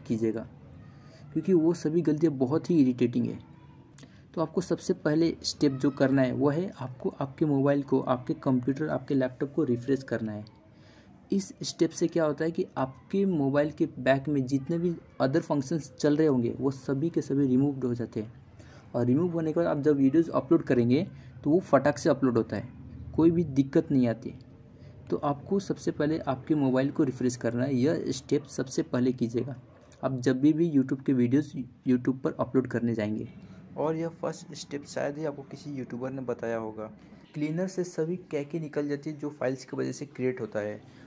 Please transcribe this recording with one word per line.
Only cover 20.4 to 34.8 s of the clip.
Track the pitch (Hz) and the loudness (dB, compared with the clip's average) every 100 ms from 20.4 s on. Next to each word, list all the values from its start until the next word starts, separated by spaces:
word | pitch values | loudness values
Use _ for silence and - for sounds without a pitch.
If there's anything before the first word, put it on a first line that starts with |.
| - 165 | 4 2
करेंगे | - 123 120 135 - - - - | 4 4 4 4 0 -8 -18 -6
तो | 143 | 2
वो | 175 | 2
फटाक | - - 147 - | 6 4 4 2
से | 165 | 2
अपलोड | 131 131 117 | 2 2 2
होता | 107 104 | 0 -4
है, | - - - - - | -8 -14 -18 -16 -6
कोई | - 165 | 2 4
भी | 170 | 4
दिक्कत | 156 135 135 170 165 | 0 0 2 2 2
नहीं | 135 120 | 2 2
आती। | 113 - - - - - - - - - | 0 -8 -14 -20 -20 -20 -20 -20 -14 -6
तो | - | -2
आपको | 147 139 - 196 | -2 -2 -2 -4
सबसे | 196 151 170 | -2 -4 -4
पहले | 160 147 160 | -2 -2 -2
आपके | 143 131 - 151 | -2 -4 0 2
मोबाइल | 135 127 139 | 4 2 2
को | 143 | 2
रिफ्रेश | 135 - 127 123 | 0 0 -2 0
करना | 117 117 | -2 0
है, | 131 | 0
यह | 127 139 170 - | 2 2 0 -2
स्टेप | - - 139 - | -6 -2 -2 -2
सबसे | - 135 - | -8 -6 -4
पहले | 160 127 127 | -2 0 0
कीजिएगा | 127 117 117 131 127 - - - - | 0 -2 -2 -4 -8 -16 -20 -20 -6
आप | 135 131 | -4 0
जब | 135 127 | 0 4
भी, | 147 | 4
भी | 156 170 | 4 4
YouTube | 139 131 135 | 2 2 -2
के | - | 0
वीडियोज़ | 131 120 139 147 - - - 131 | 2 4 2 0 -6 -10 -6 0
YouTube | 127 123 131 | 2 2 -2
पर | 160 - | -2 -4
अपलोड | 127 131 127 | 0 0 0
करने | 117 117 | 0 0
जाएंगे। | 113 104 107 - - - - - - | 0 0 -2 -6 -14 -20 -20 -14 -4
और | 151 160 | -2 -2
यह | 165 | -4
फर्स्ट | 165 156 165 - | -6 -6 -8 -12
स्टेप | 147 - 143 | -14 -10 -10